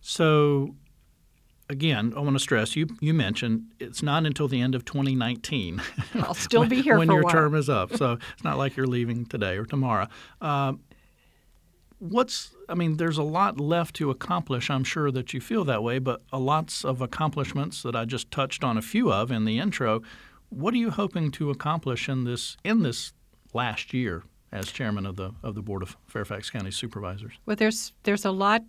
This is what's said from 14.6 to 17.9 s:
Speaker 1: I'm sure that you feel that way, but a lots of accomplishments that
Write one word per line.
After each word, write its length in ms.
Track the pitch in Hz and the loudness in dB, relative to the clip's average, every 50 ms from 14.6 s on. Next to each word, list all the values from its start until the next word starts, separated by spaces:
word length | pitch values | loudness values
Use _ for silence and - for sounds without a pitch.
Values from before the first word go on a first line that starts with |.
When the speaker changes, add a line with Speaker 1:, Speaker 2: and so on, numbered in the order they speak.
| 120 - | -2 -2
Speaker 1:
I'm 140 | 147 131 131 | 0 0 0
sure 260 | - - 165 151 143 | -2 -2 0 0 0
that 220 | 131 131 120 - - | 0 -2 -4 -4 -6
you 80 | 139 | -8
feel 240 | - - 226 226 185 | -6 -2 0 0 2
that 180 | 143 127 107 107 | 2 0 0 0
way, 160 | 117 123 131 | 0 0 0
but 240 | 127 131 123 - - _ - | 0 -2 -4 -4 -6 _ -4
a 60 | 131 | -2
lots 460 | 131 135 147 156 160 - - - - | 0 2 2 0 0 -2 -8 -6 -4
of 160 | - 131 127 | -4 -2 -2
accomplishments 840 | 131 123 - - 156 151 - 151 139 - - 139 139 165 - - - | -4 -6 -2 -2 -2 -2 0 -2 -4 -2 -2 -4 -4 -4 -6 -8 -6
that 120 | 123 | -4